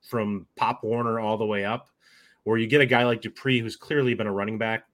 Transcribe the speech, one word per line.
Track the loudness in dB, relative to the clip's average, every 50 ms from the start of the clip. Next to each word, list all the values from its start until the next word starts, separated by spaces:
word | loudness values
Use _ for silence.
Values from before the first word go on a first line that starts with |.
from | _ -6 -4 -4 -2 -2 -4 -6 -8 -14 _
Pop | -2 -2 -2 -2 -2 -2
Warner | -2 -2 0 0 -2 -2 -2
all | -2 -2 0
the | 0 0
way | 0 0 -2 -2
up, | -2 -4 -6 -8 _ _ _ _ _ _ -20 _ _ _ _ -4
where | -2 0
you | 0 2
get | 4 4 4
a | 6
guy | 6 4 4 4
like | 2 0 -2
Dupree, | -4 -10 -12 -6 0 0 0 0
who's | 0 -4 -8
clearly | -10 -8 -2 0 0 2 0 0
been | 0 -2
a | -2 -2
running | -2 -4 -4 -4
back | -4 -2 -2 -2 -4 -6 _